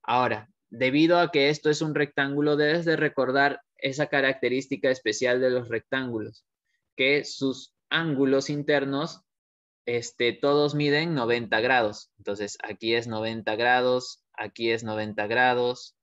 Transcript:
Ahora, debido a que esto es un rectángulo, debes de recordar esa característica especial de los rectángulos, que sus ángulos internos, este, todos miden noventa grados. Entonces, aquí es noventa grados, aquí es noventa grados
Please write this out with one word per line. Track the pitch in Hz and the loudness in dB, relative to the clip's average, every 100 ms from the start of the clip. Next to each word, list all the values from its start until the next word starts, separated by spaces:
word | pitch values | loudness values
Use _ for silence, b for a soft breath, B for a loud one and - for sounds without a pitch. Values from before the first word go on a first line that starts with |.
Ahora, | - 123 123 107 - _ _ | 0 0 0 -2 -8 _ _
debido | 117 131 143 165 175 | -2 0 4 4 4
a | 170 | 4
que | 151 139 | 2 2
esto | 147 156 | 2 0
es | 151 | 0
un | 160 | -2
rectángulo, | 151 147 - 139 143 147 | -2 -2 0 -2 0 2
debes | 147 147 170 | 2 2 2
de | 165 | 0
recordar | 156 151 - 127 135 139 139 _ _ | 0 0 0 0 2 2 0 _ _
esa | 135 135 | -6 -2
característica | 147 143 135 135 120 127 139 139 135 | 0 2 0 0 -2 -2 -4 -2 0
especial | 127 110 107 123 127 | 0 -2 -2 0 2
de | 131 | 2
los | 123 113 | 0 -2
rectángulos, | 113 _ 131 127 113 107 113 _ _ _ _ _ | -8 _ -6 -4 -6 -8 -14 _ _ _ _ _
que | - 131 143 | -2 2 2
sus | 139 - 135 127 - _ _ | -2 -4 -4 -4 -14 _ _
ángulos | 156 165 135 135 135 139 | -2 -2 0 2 2 0
internos, | 147 147 147 139 139 165 - _ _ _ _ _ _ | -4 0 0 0 -4 -6 -10 _ _ _ _ _ _
este, | - 120 117 - 120 | -6 -6 -6 -2 0
todos | 107 143 147 147 | 2 2 2 2
miden | 147 147 147 165 | 0 2 2 0
noventa | 151 117 120 110 110 | -2 0 0 0 0
grados. | 123 127 107 104 - _ | 4 2 2 -4 -18 _
Entonces, | 101 104 101 - | -10 -6 -8 -8
aquí | - 101 113 | -12 -6 -2
es | 117 117 | -2 -2
noventa | 110 110 113 107 | -6 -4 -4 -4
grados, | 107 120 127 127 127 123 - _ | 0 2 4 2 0 -4 -18 _
aquí | - 107 - 113 | -12 -12 -4 -2
es | 113 | -2
noventa | 113 107 107 104 | -4 -6 -4 -4
grados | 104 117 127 123 123 127 - _ | -2 2 2 2 -2 -4 -14 _